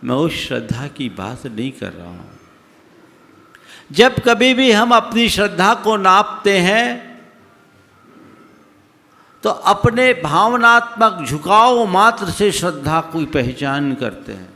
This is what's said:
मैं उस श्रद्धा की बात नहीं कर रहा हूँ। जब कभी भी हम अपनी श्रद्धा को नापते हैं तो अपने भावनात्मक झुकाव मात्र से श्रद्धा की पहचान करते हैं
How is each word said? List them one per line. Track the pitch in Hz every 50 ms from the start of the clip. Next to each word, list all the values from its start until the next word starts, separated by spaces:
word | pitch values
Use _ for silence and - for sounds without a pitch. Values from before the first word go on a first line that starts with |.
| -
मैं | 123 123
उस | 135 156 165 147 -
श्रद्धा | - - 135 120 117 110 - 117 135 147
की | 143 - 139 120
बात | 92 90 95 101 123 127 -
नहीं | 135 113 107 117 135 127
कर | - - 95 85
रहा | 85 87 87
हूँ। | 90 87 87 98 - - _ _ _ _ _ _ _ _ _ _ _ _ _ _ _ _ _ _ _ _ _ _ _ - _ - - - - _
जब | 143 147 220 254 247 -
कभी | - 247 233 208 233 254 262
भी | 240 262 254 220
हम | 208 226 240 240
अपनी | 226 214 - - 220 233 214
श्रद्धा | - 180 202 202 180 165 185 202 233
को | 233 - 214 220 208
नापते | 196 190 185 196 208 208 - - - 208 196 190
हैं | 175 185 202 220 240 240 240 240 - - - - - - _ _ _ _ _ _ _ _ _ _ _ _ _ _ _ _ _ - - - - _ - _ _ _ _ _ _ _ _ _ _ _ _ _ _ _ _ _ _ _ -
तो | 214
अपने | 247 - - 180 202 - - 240 226 240 254 254 247
भावनात्मक | - - 151 143 170 202 226 240 247 233 233 233 240 233 233 - 220 226 220 196 180 151
झुकाव | 117 131 151 147 175 196 214 226 247 254 240 233 202
मात्र | 180 190 202 226 226 233 202 180
से | 160 - 202 208 175
श्रद्धा | - 156 180 160 143 139 151 156 165 160 -
की | - 165 156
पहचान | - - 147 123 120 127 123 143 139 135 143 143 143 131
करते | - 127 113 - - - - 107
हैं | 95 92 92 98